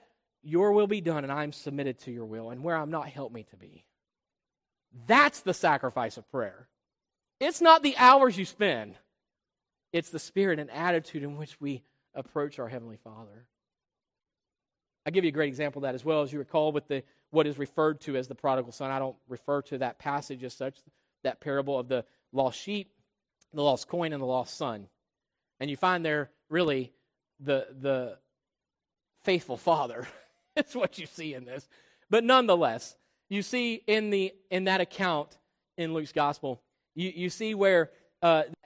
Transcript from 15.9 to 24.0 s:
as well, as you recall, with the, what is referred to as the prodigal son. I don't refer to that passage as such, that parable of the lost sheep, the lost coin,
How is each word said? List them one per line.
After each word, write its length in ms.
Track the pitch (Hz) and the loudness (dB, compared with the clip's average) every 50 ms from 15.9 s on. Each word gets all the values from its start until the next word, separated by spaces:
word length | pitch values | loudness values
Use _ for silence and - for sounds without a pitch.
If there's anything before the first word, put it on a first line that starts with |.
| 127 | -6
as 100 | 127 127 | -4 -2
well, 200 | 160 156 151 143 | 0 0 0 0
as 100 | 127 147 | -2 -4
you 60 | 147 | -8
recall, 320 | 131 - - 156 151 156 | -8 -2 0 0 0 0
with 160 | 147 147 - | 0 -2 -4
the, 160 | - 143 131 - _ _ _ _ _ | -4 -6 -6 -8 _ _ _ _ _
what 160 | 151 160 151 | 0 0 2
is 140 | 147 139 143 | 0 0 -6
referred 420 | 139 - - 165 156 156 151 147 | -8 -6 -2 0 2 2 0 -2
to 140 | - 151 135 | -6 -6 -4
as 120 | 127 127 | -4 -4
the 60 | 127 131 | -6 -8
prodigal 380 | - - 139 131 131 120 120 | -4 -2 0 0 0 -2 -4
son. 180 | - - 139 135 | -8 -8 -6 -6
I 80 | 135 | -4
don't 200 | 135 135 135 127 _ _ | -4 -4 -6 -8 _ _
refer 340 | - 127 - _ - 143 143 139 | -14 -14 -8 _ -2 -2 -2 -2
to 140 | - 143 127 | -4 -6 -4
that 200 | 131 120 - - | -4 -4 -6 -6
passage 440 | - 147 143 143 - - 135 123 127 | -6 -4 -4 -4 -6 -8 -12 -12 -12
as 120 | 123 - | -12 -10
such, 240 | - 131 135 - _ _ _ _ _ _ _ _ _ - | -8 -8 -8 -8 _ _ _ _ _ _ _ _ _ -4
that 180 | 131 - - | -4 -4 -4
parable 360 | - 151 139 139 135 139 139 | -4 -4 -2 -2 0 0 -2
of 120 | 127 123 123 | -2 -2 -2
the 160 | 131 120 - _ _ _ _ _ | -2 -2 -2 _ _ _ _ _
lost 280 | - 135 135 123 - - | -2 0 0 0 -2 -6
sheep, 320 | - 196 208 208 190 _ _ _ _ _ _ _ _ _ _ _ _ _ - | -8 -6 -6 -6 -8 _ _ _ _ _ _ _ _ _ _ _ _ _ -4
the 80 | 147 | 0
lost 260 | 143 143 127 117 - | 2 2 2 0 -2
coin, 260 | - - 175 | -4 -4 -2